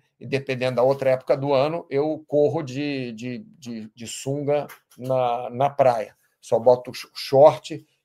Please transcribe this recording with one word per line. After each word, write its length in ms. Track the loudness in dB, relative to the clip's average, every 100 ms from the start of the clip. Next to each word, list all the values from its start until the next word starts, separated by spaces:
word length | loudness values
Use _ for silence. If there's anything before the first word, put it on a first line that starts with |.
| _ _
E 60 | -6
dependendo 520 | -6 -4 -4 -2 2
da 60 |
outra 280 | 2 2 0
época 260 | 0 0 -2
do 160 | 2
ano, 320 | 0 0 -2 -4
eu 360 | -2 -2 -4 -2
corro 360 | 2 2 0
de, 500 | -6 -6 -6 -6 -8
de, 260 | -8 -10 -10
de, 520 | -14 _ -14 -14 -14
de 140 | -16 -16
sunga 600 | -10 -6 -6 -2 -2 -4 -12 _ -14
na, 520 | -4 -2 0 -2 -6
na 200 | -2 -2
praia. 480 | 2 2 2 -4 _ _ _
Só 180 | -2 2
boto 320 | 4 4 2
sh-, 180 | -14 -16
short 720 | -14 0 8 8 6 -4 -14 -16 _